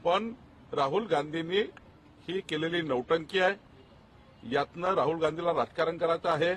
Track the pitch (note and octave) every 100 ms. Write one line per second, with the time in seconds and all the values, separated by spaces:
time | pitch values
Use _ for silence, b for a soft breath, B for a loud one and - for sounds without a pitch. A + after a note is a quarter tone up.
0 | E3+ F#3 A3+ - - - - C#3+ C#3 E3+
1 | A#3 D#3 D3 D#3+ E3 F#3+ A3+ - - -
2 | - - - F#3 - D#3 D#3+ F3 D#3+ B2
3 | B2 E3 D#3 F#3+ F#3 G3+ - - - -
4 | - - - - A#2 C#3 C#3+ E3 F3 F#3
5 | C3+ E3 D#3 D#3+ E3+ D#3+ A#2 - D#3+ E3
6 | E3 E3+ F3 D#3 E3